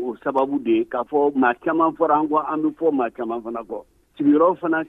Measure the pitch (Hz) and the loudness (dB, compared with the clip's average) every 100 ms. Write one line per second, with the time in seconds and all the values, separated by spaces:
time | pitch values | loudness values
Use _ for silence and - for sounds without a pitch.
0 | 123 110 147 139 135 143 117 113 117 127 | -4 -6 -4 -2 0 -2 0 0 0 -4
1 | 120 147 143 143 127 120 - 160 165 156 | -2 0 0 2 0 0 -2 0 0 2
2 | 160 151 156 151 147 156 156 147 160 143 | 2 2 2 -2 -2 -2 -4 0 0 0
3 | 120 - 113 117 113 117 113 110 - _ | -2 -6 -8 -6 -8 -10 -10 -12 -14 _
4 | _ - 143 147 170 - 175 160 | _ -2 2 4 4 2 -2 -4